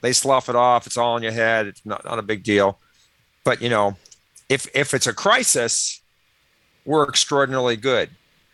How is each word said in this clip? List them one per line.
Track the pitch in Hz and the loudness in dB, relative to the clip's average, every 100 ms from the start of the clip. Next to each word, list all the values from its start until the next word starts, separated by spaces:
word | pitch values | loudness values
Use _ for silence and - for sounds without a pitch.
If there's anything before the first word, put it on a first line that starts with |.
they | 120 | -2
slough | 123 135 131 - | 0 2 2 2
it | 120 | 2
off, | 123 120 - | 4 4 0
it's | 123 | -4
all | 120 117 | -2 -2
in | |
your | 113 | -4
head, | 113 113 113 101 | -2 0 0 -2
it's | 92 | -8
not, | 107 101 | -10 -10
not | - 113 | -8 -8
a | |
big | 101 107 | -6 -4
deal. | 98 101 98 98 _ _ _ _ _ _ | 0 2 2 0 _ _ _ _ _ _
But, | - 120 | -4 -2
you | 120 | 0
know, | 113 101 95 _ _ _ _ - | 0 0 -4 _ _ _ _ -4
if, | 135 - | -4 -2
if | 135 143 | -4 -2
it's | 135 - | -2 -2
a | |
crisis, | 104 196 247 240 139 117 - - - _ _ _ _ _ _ _ _ - | -2 2 2 2 0 0 -2 -4 -8 _ _ _ _ _ _ _ _ -2
we're | 151 139 | 0 0
extraordinarily | - - 143 135 131 123 113 | 0 0 0 0 0 -2 0
good. | 135 120 78 _ _ _ _ | 0 0 -2 _ _ _ _